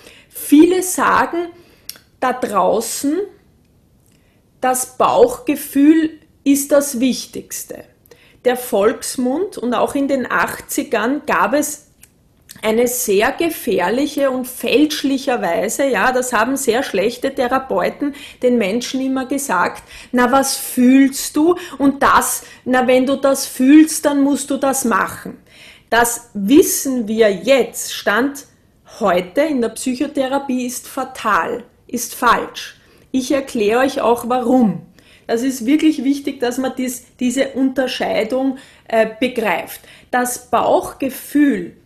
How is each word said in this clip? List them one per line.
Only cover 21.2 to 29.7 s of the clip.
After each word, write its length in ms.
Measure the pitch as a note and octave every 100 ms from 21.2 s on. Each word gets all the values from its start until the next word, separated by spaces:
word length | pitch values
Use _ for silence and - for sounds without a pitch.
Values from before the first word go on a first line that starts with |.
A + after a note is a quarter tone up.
| - D4+
du?“ 220 | E4 F4 - B3+
Und 240 | C#4 C#4
das, 420 | A3 G#3+ B3 - - -
„Na, 240 | B3 B3+ B3
wenn 180 | B3+ C4
du 120 | C4+
das 280 | C#4 C4+ -
fühlst, 600 | - C4 D#4 D#4 - D4
dann 180 | C#4+
musst 260 | C#4 C#4 -
du 80 | C4+
das 280 | C4+ C4 A#3
machen.“ 520 | F#3+ - - F#3+ - _ - - - -
Das 400 | A3+ A#3+ - -
wissen 760 | G#3 G3 D4+ - - C4+ B3+ G#3
wir 200 | A3 G#3
jetzt, 640 | F#3 G#3 C4+ - - -
Stand 520 | - G#3+ G#3+ C#4 - - _ _ _ _ -
heute 420 | G3+ F3+ F3+ C#4
in 200 | D#4 C4
der 80 |
Psychotherapie, 960 | A3+